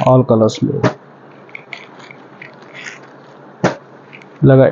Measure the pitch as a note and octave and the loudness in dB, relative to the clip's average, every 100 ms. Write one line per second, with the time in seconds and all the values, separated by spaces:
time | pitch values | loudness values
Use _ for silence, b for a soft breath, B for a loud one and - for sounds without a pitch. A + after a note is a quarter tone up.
0 | B2+ C3 B2 A2+ A2 - - F#2 - - | 0 0 2 0 0 -2 -6 -4 -6 -6
1 | - - - - - - - - - - | -18 -20 -20 -20 -20 -20 -20 -20 -20 -20
2 | - - - - - - - - - - | -20 -20 -20 -20 -20 -20 -20 -20 -20 -20
3 | - - - - - - - - - - | -20 -20 -20 -20 -20 -8 -8 -8 -18 -20
4 | - - - - C#3 C3+ B2+ | -20 -20 -20 -2 2 4 4